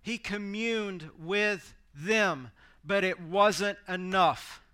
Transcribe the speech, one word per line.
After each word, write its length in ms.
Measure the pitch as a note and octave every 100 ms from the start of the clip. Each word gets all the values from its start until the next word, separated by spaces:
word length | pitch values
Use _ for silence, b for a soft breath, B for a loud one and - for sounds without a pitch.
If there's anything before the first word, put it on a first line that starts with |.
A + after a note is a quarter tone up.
He 180 | - A#3
communed 880 | - G#3 G3+ G#3 A#3 A3+ G#3 F#3 D#3 -
with 540 | D#3+ G3+ G#3 F#3+ - - _ C#3+
them, 560 | E3 A3 G3+ D3 B2 _ b b D3
but 180 | G3+
it 160 | F#3 F3+
wasn't 600 | E3 F#3+ G#3 E3+ G3+ G3 -
enough. 760 | F3+ F#3 F#3+ E3+ A#2+ - - _